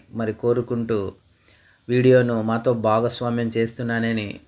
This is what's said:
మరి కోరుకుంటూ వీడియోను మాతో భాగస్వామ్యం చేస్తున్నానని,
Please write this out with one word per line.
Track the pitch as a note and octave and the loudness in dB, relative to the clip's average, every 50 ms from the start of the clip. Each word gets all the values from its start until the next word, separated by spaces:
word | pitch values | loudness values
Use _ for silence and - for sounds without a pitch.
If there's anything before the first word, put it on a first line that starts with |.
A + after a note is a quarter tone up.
| - - - | -14 -12 -10
మరి | A2+ A2+ A2 G#2+ | -6 -6 -6 -6
కోరుకుంటూ | - - A#2+ A#2+ B2 A2+ - B2 A#2 A2+ A2+ A2+ G#2 G2 F#2+ - _ _ _ _ _ _ _ _ _ _ _ _ _ _ - | -2 0 0 0 0 -2 -4 -4 -6 -4 -2 -2 -4 -4 -6 -10 _ _ _ _ _ _ _ _ _ _ _ _ _ _ -2
వీడియోను | B2 B2+ B2 B2+ B2+ B2+ A#2+ A#2+ A#2 A2 | 0 4 6 6 6 6 6 4 0 -2
మాతో | G#2+ A2 A2+ A2+ - C3 A#2+ | 0 0 -2 0 0 0 0
భాగస్వామ్యం | A2+ G#2+ A2 G#2+ A2+ A#2+ A#2 A#2+ - B2 A#2+ A#2+ A#2+ A#2 A2+ A2+ | 2 2 2 2 2 2 0 -4 -4 -4 -4 -2 -2 -2 -2 -2
చేస్తున్నానని, | A2+ A2+ A#2 - - A#2+ A#2 A#2 A#2 A#2 A2+ A2+ A2 G#2 G2+ - - - | -2 -2 -2 -4 -6 -6 -4 -2 -2 -2 -2 -2 -4 -4 -6 -10 -14 -18